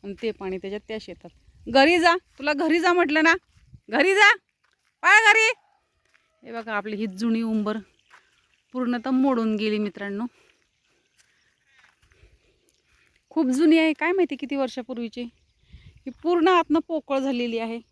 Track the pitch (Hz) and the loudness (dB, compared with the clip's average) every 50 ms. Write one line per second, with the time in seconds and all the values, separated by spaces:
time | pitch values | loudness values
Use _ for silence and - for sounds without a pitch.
0 | - 202 196 - - 226 208 _ 196 190 185 185 175 190 196 208 _ _ 220 220 | -12 -14 -14 -8 -8 -8 -8 _ -8 -8 -8 -8 -8 -10 -12 -12 _ _ -14 -14
1 | - - 175 _ _ 175 _ _ _ _ _ _ - - 233 269 269 311 349 359 | -12 -14 -20 _ _ -20 _ _ _ _ _ _ -14 0 4 4 6 6 4 4
2 | 320 349 330 370 _ _ _ _ 269 294 302 277 349 320 311 349 330 359 349 349 | 4 2 2 2 _ _ _ _ -4 -4 -2 0 0 0 0 2 2 2 2 2
3 | 349 269 294 311 311 320 330 370 _ _ _ _ _ _ - - _ - 214 277 | 2 2 2 2 4 4 2 2 _ _ _ _ _ _ -20 -20 _ -6 0 0
4 | 285 370 392 392 427 403 440 392 _ _ _ _ _ _ _ _ _ _ _ _ | 2 2 4 6 6 4 4 2 _ _ _ _ _ _ _ _ _ _ _ _
5 | - 339 392 427 453 415 427 440 440 453 494 _ _ _ _ _ _ _ _ _ | 2 4 4 6 6 6 4 4 4 2 0 _ _ _ _ _ _ _ _ _
6 | _ _ _ _ _ _ _ _ _ 226 226 233 220 226 220 208 196 214 214 202 | _ _ _ _ _ _ _ _ _ -14 -14 -12 -10 -6 -6 -6 -6 -6 -8 -6
7 | 220 214 185 185 226 233 226 226 226 226 220 214 208 208 214 220 - _ _ _ | -6 -8 -6 -6 -4 -2 -2 -2 -2 -2 -2 -2 -2 -4 -6 -6 -10 _ _ _
8 | _ _ _ - _ _ _ _ _ _ _ _ _ _ _ 254 254 240 247 240 | _ _ _ -20 _ _ _ _ _ _ _ _ _ _ _ -6 -4 -4 -4 -4
9 | 226 262 262 262 262 277 262 233 226 220 214 208 214 214 214 214 214 208 - - | -4 -2 0 2 2 2 2 0 0 -2 -2 -2 -2 -2 -2 -2 -4 -6 -6 -10
10 | 202 202 196 202 233 247 _ _ _ _ _ _ _ _ _ _ _ _ _ _ | -12 -10 -8 -8 -10 -10 _ _ _ _ _ _ _ _ _ _ _ _ _ _
11 | _ _ _ _ _ _ _ _ _ _ _ _ _ _ _ _ _ _ _ _ | _ _ _ _ _ _ _ _ _ _ _ _ _ _ _ _ _ _ _ _
12 | _ _ _ _ - _ _ _ _ _ _ _ _ _ _ _ _ _ _ _ | _ _ _ _ -20 _ _ _ _ _ _ _ _ _ _ _ _ _ _ _
13 | _ _ _ _ _ _ - 320 320 254 254 262 330 311 320 320 320 320 302 _ | _ _ _ _ _ _ -4 -2 -2 0 0 2 4 4 4 4 4 2 0 _
14 | 302 330 359 392 359 - 294 254 - 247 285 277 269 254 - - 240 - 254 240 | -2 -2 0 0 0 -2 -2 -10 -8 -8 -4 -4 -4 -4 -6 -10 -12 -10 -10 -10
15 | 240 220 - 247 240 233 _ _ _ _ _ _ _ _ - - - - _ - | -10 -10 -10 -12 -14 -14 _ _ _ _ _ _ _ _ -20 -20 -20 -20 _ -18
16 | _ 269 247 _ - 320 349 349 311 370 370 339 330 _ 302 330 311 _ 339 311 | _ -18 -18 _ -2 0 0 2 2 4 4 2 2 _ 0 -2 0 _ -6 -8
17 | - - 277 269 262 277 262 240 240 240 226 226 226 226 226 233 226 _ | -6 -4 -4 -4 -2 -2 -4 -2 -4 -4 -4 -6 -6 -6 -8 -12 -14 _